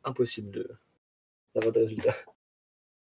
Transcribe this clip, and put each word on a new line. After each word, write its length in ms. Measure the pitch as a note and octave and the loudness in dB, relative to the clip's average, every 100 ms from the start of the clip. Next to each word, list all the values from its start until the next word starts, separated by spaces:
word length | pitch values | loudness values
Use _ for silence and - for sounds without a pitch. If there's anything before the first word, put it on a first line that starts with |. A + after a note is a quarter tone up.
impossible 480 | C#3 B2+ A#2 - G#2 | -8 -2 0 -2 -6
de, 180 | G2+ - A2+ _ _ _ _ _ _ _ - | -10 -10 -14 _ _ _ _ _ _ _ -2
d'avoir 180 | A2+ | 2
des 60 | A2+ | 4
résultats. 360 | A2+ G#2+ A#2 - - _ _ _ _ _ _ _ | 2 2 0 0 -4 _ _ _ _ _ _ _